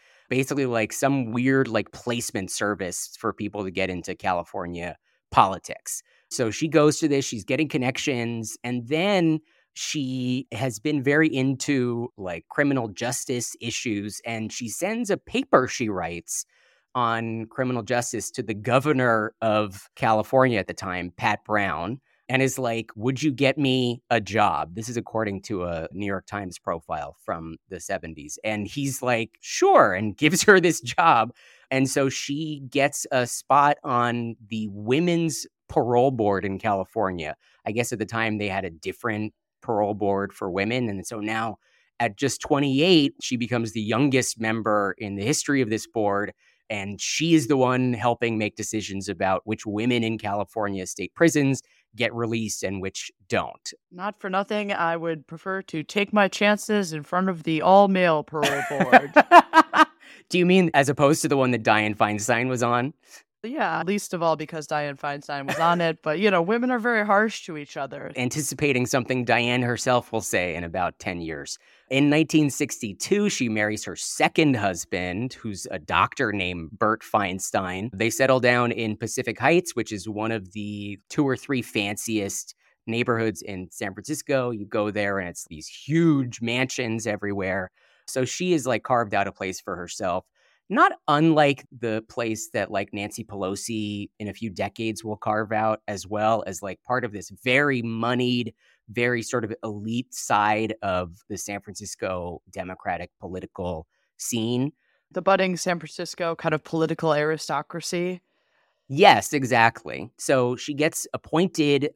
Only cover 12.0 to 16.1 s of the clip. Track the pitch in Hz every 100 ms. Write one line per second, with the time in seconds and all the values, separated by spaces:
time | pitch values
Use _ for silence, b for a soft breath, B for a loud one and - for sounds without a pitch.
12 | 120 - 92 85 - - 143 135 113 95
13 | 120 131 - 123 - - 117 - 120 104
14 | 104 - 117 113 110 - 117 - 185 226
15 | 214 190 - 240 262 156 127 - 113 95
16 | 85